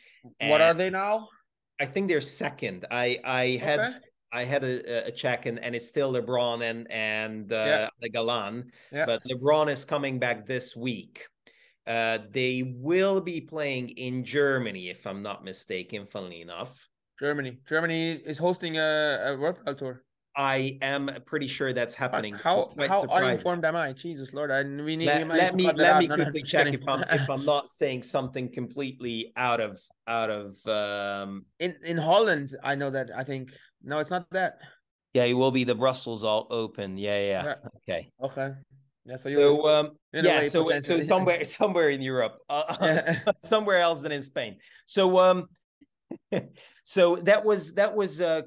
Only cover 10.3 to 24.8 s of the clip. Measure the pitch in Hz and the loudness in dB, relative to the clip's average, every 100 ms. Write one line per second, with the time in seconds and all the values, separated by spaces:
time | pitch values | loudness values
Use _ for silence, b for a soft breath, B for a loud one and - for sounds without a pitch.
10.3 | 113 107 127 - 120 127 107 - - - | -2 -4 -6 -6 -6 -6 -6 -10 -20 -20
11.3 | _ _ b b b - 117 113 113 104 | _ _ b b b -4 -2 0 -2 -4
12.3 | 113 127 127 131 123 135 180 196 190 180 | -2 0 0 -4 -6 0 2 2 2 -2
13.3 | 165 143 156 143 131 123 - 127 127 123 | -8 -8 -6 -4 -4 -6 -8 -6 -6 -2
14.3 | 139 143 135 113 95 90 87 101 98 104 | 2 4 2 -2 -6 -10 -10 -10 -8 -8
15.3 | 98 95 92 - 92 90 107 95 104 92 | -10 -10 -14 -8 -8 -8 -12 -12 -12 -12
16.3 | 85 85 85 123 135 - _ _ _ 143 | -14 -14 -12 -12 -12 -20 _ _ _ -4
17.3 | 147 135 123 - 156 165 165 165 165 - | -2 -6 -10 -4 -2 0 -2 -2 -4 -8
18.3 | 143 175 180 175 160 156 151 151 131 117 | -2 0 0 -4 0 2 2 2 0 -2
19.3 | 135 151 180 - 135 135 123 _ _ _ | 0 -2 -2 -6 -6 -8 -10 _ _ _
20.3 | 139 139 135 135 135 135 139 139 - - | -2 0 2 0 -2 -2 -2 -4 -8 -6
21.3 | 156 135 - 135 123 117 - 127 127 107 | -4 -4 -4 -2 0 -2 -2 -2 -2 -4
22.3 | 104 165 190 - - 143 196 - 180 190 | -4 2 2 0 -2 2 2 4 2 2
23.3 | - 180 175 160 165 151 131 170 151 131 | 2 0 0 0 0 -4 -6 -10 -10 -10
24.3 | 135 147 135 139 139 | -6 -2 0 -2 -4